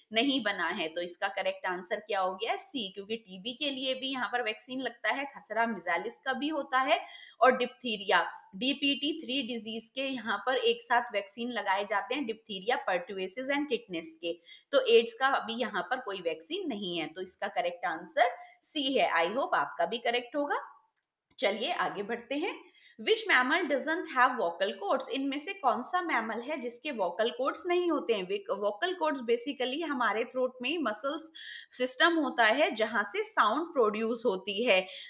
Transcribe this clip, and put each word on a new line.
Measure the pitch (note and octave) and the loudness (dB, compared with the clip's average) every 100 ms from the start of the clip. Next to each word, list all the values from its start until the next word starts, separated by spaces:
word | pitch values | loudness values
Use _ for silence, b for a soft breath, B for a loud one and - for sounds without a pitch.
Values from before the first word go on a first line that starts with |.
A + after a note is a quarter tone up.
| B | B
नहीं | A3 C4+ C4 | 2 2 2
बना | G#3 G3 E3 | 0 0 -2
है। | F#3+ D#3+ | -2 -4
तो | E3 | -4
इसका | F3 - G3 | -6 -4 -4
correct | G3 F#3+ F#3+ F#3+ | 0 -2 -2 -4
answer | F3+ F#3+ G#3+ | -4 -2 -4
क्या | - G3 | -2 0
हो | F#3 F#3+ | 0 -2
गया? | A3 G4 | -4 -4
सी, | - C#4+ G3 | -4 -6 -6
क्योंकि | F#3+ G3 A3+ | -8 -8 -8
टीबी | A3+ F#3+ G3+ | -8 -12 -10
के | B3 D4 | -6 -4
लिए | C4+ C4 | -2 -4
भी | C4 C4 | -4 -4
यहाँ | C4+ G#3+ | -4 -2
पर | B3 | -2
vaccine | A3 A3+ - B3+ | -2 -6 -8 -6
लगता | B3+ - G#3+ | -6 -4 -2
है, | B3+ C#4+ | -2 -4
खसरा | - - A3 A#3 | -10 -6 0 0
mizalis | G#3 F3 F3 G#3 A#3 | 0 -2 -2 -2 -6
का | C#4 | -4
भी | B3 C#4+ | -2 -2
होता | D#4 C4+ C4 | -2 0 0
है | C4+ E4+ - B B B | 4 2 0 B B B
और | B3+ A#3 | 6 6
diphtheria, | B3 - B3 G#3+ G3 F#3+ - - - F#3+ | 0 -4 -4 -4 4 4 4 -4 -14 -2
डीपीटी | B3+ C#4 C#4 C#4 C#4+ D#4+ | 0 2 2 2 0 -4
three | A#3 C4 A3+ | -4 -4 -4
disease | A#3+ G#3+ A3 A3 | -6 -6 -8 -8
के | - | -6
यहाँ | C4+ C4 A3 G#3 | -4 -4 -2 -2
पर | - C4 | 0 2
एक | A3+ A#3 | 2 0
साथ | - A#3+ A#3+ | 2 0 2
vaccine | G3+ G3+ - A#3 | -2 -4 -6 -6
लगाए | A#3 G3 F#3+ G#3 | -4 0 0 0
जाते | G#3 G3 C4 | -2 0 -2
हैं, | |
diphtheria, | B3 A3 - G3 F#3+ B3+ - | -2 -6 -8 -6 -2 0 0
pertussis | F#3 F3 F#3+ F#3 B3+ C4 | -2 -2 -6 -6 -6 -2
and | C#4+ D4 | -2 0
tetanus | A#3 - E3+ E3 - | -4 -4 -8 -8 -8
के। | E3+ E3+ B B _ | -6 -6 B B _
तो | F#3 F3 | 2 6
AIDS | A3+ A#3 | 6 6
का | - C4+ | 2 2
अभी | A#3+ G#3 | 2 -2
यहाँ | A3+ A3+ G3 | -4 -4 -2
पर | F3 B3+ | -2 -4
कोई | G3+ G3 | -4 -4
vaccine | E3 D#3+ - F4 F4+ | -4 -4 -6 -6 -4
नहीं | G#3 G3 E3+ | -4 -4 -4
है, | D#3 | -4
तो | E3+ | -6
इसका | F#3+ - G3+ | -10 -6 -4
correct | F#3+ E3+ F3 F3+ | -2 -2 -2 -4
answer | E3 F#3 - G4 - B B | -4 -4 2 2 0 B B
सी | - D#4 C4+ | -8 -4 0
है। | C4 E3+ | 2 4
I | E3 E3+ | 4 2
hope | A3 E4+ F3 | 0 0 2
आपका | D3 - E3+ | 0 0 -2
भी | A3+ | 0
करेक्ट | A#3+ A#3+ B3 D4 | 0 -2 -2 -4
होगा। | D4 A4+ - - _ _ _ _ _ - | -2 -2 -6 -16 _ _ _ _ _ -2
चलिए | G3+ G#3+ C4 | 0 0 -2
आगे | - - E3 | 0 -2 -2
बढ़ते | G3+ A#3 - C#4+ | -4 -6 -4 -2
हैं। | F#4 - B B B - | -2 -4 B B B -6
Which | A3 A4 | 2 2
mammal | G4 C#4+ B3+ E4 E4+ | 4 4 6 2 2
doesn't | C#4 B3+ E4 - C4 | 0 0 -2 -2 6
have | B3+ B3 | 6 6
vocal | F3 - G3 | 0 2 -2
cords? | A#3 G4+ C4+ - | 0 0 0 0
इनमें | B3 C#4 C#4 | -2 -2 -4
से | D4 | -6
कौन | G4 C4 G#3+ | 0 2 2
सा | B3 F4+ | 0 0
mammal | F4 C4 A3 A3 | 2 0 0 -4
है | A#3+ D#4 | -4 -6
जिसके | A#3+ A3+ D4+ | -6 -8 -8
vocal | A#3+ F3+ F3 A3+ | -2 -2 2 0
cords | A#3+ C4+ E4 F4+ | 2 -2 -2 0
नहीं | F4 F4+ | 2 2
होते | D4 F3+ | 0 2
हैं? | A3 F3+ | 0 0
वे-, | G3+ - G3 | -4 -4 -2
vocal | G3+ - F4 | 0 0 -2
cords | F4+ D#4 C#4+ | 0 0 0
basically | A3+ A#3+ C#4+ C4+ B3 C#4 | 0 0 0 -4 -4 -2
हमारे | E4 C4+ A3+ G3+ | -4 0 0 0
throat | A#3 B3+ B3+ - | -2 -2 -2 -2
में | B3 E4+ | -4 -2
muscles | B3+ - C4+ D#4 - B B B B - | -2 -2 -4 -6 -8 B B B B -4
system | B3+ - E4 | -2 4 4
होता | E4 C4+ - | 6 2 6
है, | A3 B3 F4 | 6 6 4
जहां | A3+ G#3+ A3+ | 4 0 2
से | G#3 F#4+ | 0 -2
sound | G#4+ - A3 B3 E4+ | -2 4 4 4 0
produce | C#4+ G#3+ G#3+ A3+ A#3+ B3 | 4 4 4 0 0 0
होती | F#3+ G3+ G3 | 0 -2 0
है। | A#3+ F#3+ F#3 B B | 4 4 4 B B